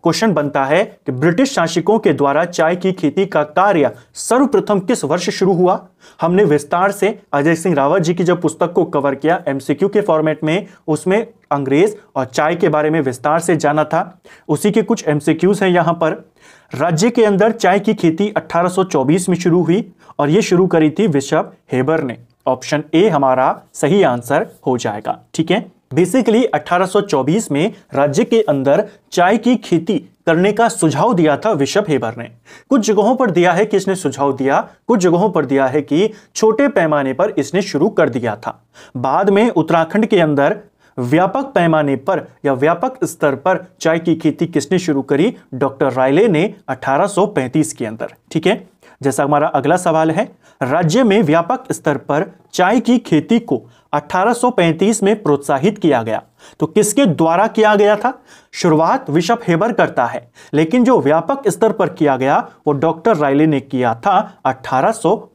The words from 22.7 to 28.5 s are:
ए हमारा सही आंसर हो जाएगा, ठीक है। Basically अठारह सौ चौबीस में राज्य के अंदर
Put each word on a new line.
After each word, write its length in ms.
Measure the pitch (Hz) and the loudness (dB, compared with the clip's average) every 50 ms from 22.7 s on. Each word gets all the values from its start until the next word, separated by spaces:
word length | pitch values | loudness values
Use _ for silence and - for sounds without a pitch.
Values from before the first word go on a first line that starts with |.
| 151 147 151 - - | -4 -4 -4 0 2
ए 140 | 160 196 220 | 2 2 4
हमारा 520 | 165 143 139 131 127 127 131 156 196 - - _ _ | 2 2 2 2 2 2 2 0 -2 -4 -10 _ _
सही 280 | - - 143 180 202 190 | -4 -2 0 2 2 2
आंसर 420 | 139 123 120 120 - 143 160 180 - - _ - | 2 0 -4 -4 -2 -2 -2 -2 -4 -12 _ -4
हो 120 | 143 127 | -4 -4
जाएगा, 420 | 120 - 117 104 107 110 - - - - _ - | -2 -4 -6 -8 -6 -8 -8 -8 -8 -10 _ -6
ठीक 180 | - 160 165 | -6 -2 0
है। 200 | 180 233 - - _ _ _ _ | -2 -2 -2 -8 _ _ _ _
Basically 520 | 127 147 160 160 185 262 208 240 208 233 262 | 0 0 0 2 2 0 2 2 2 2 2
अठारह 400 | - - 147 - - 175 180 190 | 0 -2 -4 -2 -2 -2 0 0
सौ 160 | 185 - 208 | 0 0 -2
चौबीस 480 | 202 202 156 139 127 143 165 226 220 - | 0 0 -2 -2 0 0 -2 -2 -2 -2
में 220 | 147 139 165 226 - - _ _ - | -2 -2 -2 -4 -4 -10 _ _ -2
राज्य 300 | 135 143 147 135 175 240 | -2 0 0 0 0 0
के 160 | 233 - 226 | 2 2 0
अंदर 420 | - - | 2 0